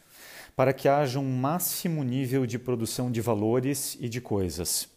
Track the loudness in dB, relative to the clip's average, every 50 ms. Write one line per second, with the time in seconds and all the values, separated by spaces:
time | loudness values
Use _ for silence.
0 | _ _ -20 -20 -20 -20 -18 -18 -20 -10 0 2 2 2 2 2 4 4 4 4
1 | 4 2 0 -2 -2 0 0 0 0 0 0 0 -2 -2 -4 -2 -2 -2 -2 0
2 | 0 0 0 0 0 0 2 0 0 0 -2 -4 -2 -2 -2 0 0 -2 -2 -2
3 | -2 0 0 0 2 2 2 2 4 4 4 2 2 0 -2 -2 -4 -6 -6 -6
4 | -6 -6 -4 -6 -4 -2 0 0 0 0 -2 -4 -4 -2 -2 -4 -4 -6 _